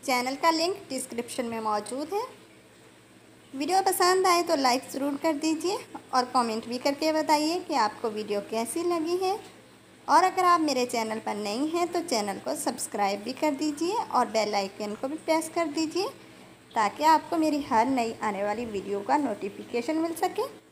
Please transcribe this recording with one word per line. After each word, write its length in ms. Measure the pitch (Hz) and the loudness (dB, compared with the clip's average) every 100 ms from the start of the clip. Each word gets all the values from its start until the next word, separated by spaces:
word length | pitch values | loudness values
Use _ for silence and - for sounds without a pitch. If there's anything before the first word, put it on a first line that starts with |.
चैनल 320 | - 247 247 277 | 0 0 0 2
का 160 | 330 | 2
लिंक 240 | 320 339 392 - | 4 0 -2 -6
डिस्क्रिप्शन 560 | 262 262 233 240 - 233 | -8 -6 -8 -6 -6 -4
में 140 | 226 | -2
मौजूद 520 | 220 208 208 254 311 | -2 -2 -2 -8 -4
है। 80 | 403 494 - - - - - - - - - - - - | -4 -4 -10 -20 -20 -20 -20 -20 -20 -20 -20 -20 -20 -14
वीडियो 280 | 269 294 370 | -6 0 2
पसंद 440 | 381 370 359 370 370 | 2 4 4 6 6
आए 160 | 339 | 4
तो 120 | 339 320 | 4 2
लाइक 340 | 262 247 - | 4 2 -2
ज़रूर 220 | 269 285 277 | -4 -2 0
कर 100 | 330 294 | 0 0
दीजिए 420 | 320 311 349 415 - - - | 0 0 0 -4 -6 -16 -2
और 120 | 254 247 | 0 2
कमेंट 340 | 254 233 220 233 | 0 0 -2 -4
भी 100 | 247 | -2
करके 340 | 285 285 311 | -2 0 0
बताइए 460 | 311 302 302 302 339 | 2 2 2 2 -2
कि 120 | 349 277 | -2 0
आपको 300 | 214 - 233 | 0 0 -6
वीडियो 300 | 214 208 202 202 | -4 -4 -4 -2
कैसी 320 | 220 233 330 359 | -4 -4 -2 0
लगी 320 | 339 320 359 | 0 0 0
है। 180 | 381 427 - - - - - - - | 0 -2 -6 -20 -20 -20 -20 -16 4
और 160 | 294 370 | 6 6
अगर 180 | 370 359 | 4 4
आप 160 | 349 | 4
मेरे 240 | 311 262 247 | 4 0 0
चैनल 320 | 233 220 220 | -2 -2 -4
पर 140 | 220 208 | -4 -4
नई 300 | 208 214 311 | -4 -2 0
हैं 180 | 339 349 | 0 0
तो 120 | 349 | -2
चैनल 360 | 339 233 208 196 | 0 -2 0 -4
को 140 | - 294 | -6 -4
सब्सक्राइब 640 | - 247 - 220 196 202 | -4 -4 -6 -2 0 0
भी 100 | 214 262 | -6 -2
कर 160 | 302 269 | -2 0
दीजिए 400 | 302 294 330 440 | -2 -2 -2 -2
और 300 | - - 226 | 0 0 2
बेल 260 | 220 208 208 | 2 0 0
आइकन 400 | 196 - 208 208 | -2 -6 -8 -6
को 120 | 269 | -6
भी 100 | 320 | -6
प्रेस 340 | - 320 320 - | 0 0 0 -2
कर 120 | 330 | -2
दीजिए 360 | 294 320 339 466 - - - - - - | -2 -2 -2 -4 -6 -20 -20 -20 -20 -6
ताकि 360 | 233 214 - 302 | 0 0 2 4
आपको 320 | 311 302 349 | 4 4 0
मेरी 240 | 311 294 | 2 0
हर 220 | 277 226 240 | 2 2 4
नई 260 | 262 226 226 | 2 -2 -2
आने 200 | 220 196 | -4 -2
वाली 220 | 208 214 240 | -2 -2 -4
वीडियो 320 | 202 190 202 | -6 -4 -4
का 140 | 202 277 | 2 2
notification 800 | 277 202 202 - 208 240 240 311 | 2 -4 -6 -10 -6 -4 -2 -2
मिल 160 | 330 330 | -2 -2
सके। 260 | 370 359 539 - _ | -2 -2 -6 -8 _